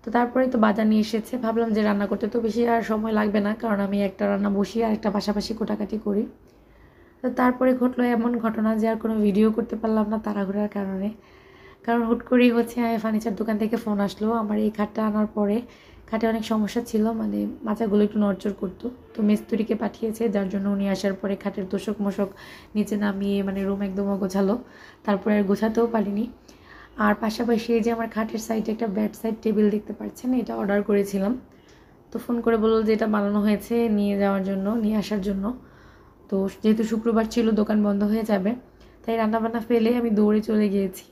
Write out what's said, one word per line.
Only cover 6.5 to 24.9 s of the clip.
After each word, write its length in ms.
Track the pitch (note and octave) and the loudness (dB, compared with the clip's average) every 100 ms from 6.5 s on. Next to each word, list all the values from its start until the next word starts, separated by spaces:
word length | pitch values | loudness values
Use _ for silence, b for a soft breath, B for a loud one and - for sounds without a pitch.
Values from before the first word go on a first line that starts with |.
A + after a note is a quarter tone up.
| b b b b b b b | b b b b b b b
তো 80 | B3+ B3 | -6 2
তারপরে 320 | B3+ B3 C4 | 2 4 2
ঘটলো 280 | B3+ B3 B3+ B3 A#3 | 2 0 2 2 2
এমন 160 | A#3 A#3+ | 0 0
ঘটনা 320 | A3+ A3 A3 A3 | -2 0 0 2
যে 80 | A3+ | 0
আর 100 | A3 | 0
কোনো 160 | A3+ A3 | -2 2
ভিডিও 280 | G#3 G3 A3 | 2 4 4
করতে 240 | A3 - G#3+ | 2 -4 -4
পারলাম 300 | A3 A3 G#3 | 0 0 0
না 80 | A3 | -2
তাড়াহুড়ার 460 | G#3+ G3+ F#3+ G3 G#3 G#3 | -2 -4 -2 -2 -2 -4
কারণে। 320 | G3 F#3+ G3+ A3 B B B B B B | -4 -4 -6 -8 B B B B B B
কারণ 200 | - A#3 A3+ | -2 0 0
হুট 140 | A#3+ | -2
করেই 260 | - B3+ B3 | 2 4 6
হচ্ছে 260 | A#3 A#3 A#3+ | 4 0 -2
আমি 180 | A#3 A3+ | -2 -2
ফার্নিচার 360 | A3 A3 A3+ F#3 | 0 -2 -2 -4
দোকান 160 | A3 G#3+ | -2 -2
থেকে 180 | A3 A#3+ | 0 -2
ফোন 220 | A3+ G3+ | -2 -2
আসলো। 280 | G3+ - G#3+ A#3 | -2 -2 -2 -2
আমার 140 | G#3+ G#3+ | -2 0
এই 120 | G#3+ | -2
খাটটা 300 | G#3+ G#3 - A3 | -2 -4 -2 -2
আনার 220 | G#3+ G#3+ | 0 -2
পরে 220 | G#3+ G3+ A3 B3+ B B B - | 0 0 0 -4 B B B -6
খাটে 180 | A3 A3+ | -2 0
অনেক 160 | A3+ | 0
সমস্যা 360 | A3 A3 G3+ A#3+ A#3 | -2 -2 0 -2 -2
ছিল, 140 | A3 G#3+ | 0 0
মানে 260 | A3 G#3+ G#3 G#3 - | 0 -2 -2 -4 -6
মাচাগুলো 380 | A3 G#3 A3+ G#3 | -6 -2 2 2
একটু 140 | G#3 G#3+ | 2 2
নড়চড় 380 | G#3 F#3+ G#3 F#3+ | 0 0 -4 -6
করতো। 260 | F#3 - A#3+ - - | -8 -8 -12 -12 -14
তো 80 | - | -2
মিস্ত্রিকে 520 | G#3 G#3+ - A3 A3 G#3+ | 2 2 0 -2 -2 -2
পাঠিয়েছে, 400 | G#3 - A3+ G#3+ A3+ | -4 -4 -6 -2 0
যার 120 | G3+ F#3+ | 0 -2
জন্য 160 | G3 G3 | -2 -2
উনি 100 | G3+ G3 | 0 0
আসার 260 | F#3+ G3+ F#3+ | 0 -2 -2
পরে 160 | G3+ G3 | -4 -4
খাটের 280 | G3+ G3+ F#3 | -4 -6 -4
তোষক 280 | G3 G3+ G#3 | -4 -4 -2
মোষক 300 | G3+ F#3+ G3 - B B B | -2 -2 -4 -4 B B B
নিচে 200 | G#3+ G3+ G#3 | -4 -2 0
নামিয়ে 420 | G3+ G3 G3+ G3+ | -2 -2 -2 0
মানে 180 | G3 F#3+ | -2 -2
রুম 160 | G3 G3 | -2 -2
একদম 240 | G3+ F#3+ G3+ | -4 -2 -2
অগোছালো, 400 | G3 F#3+ F#3+ G3 B3 B B B | 0 0 0 2 0 B B B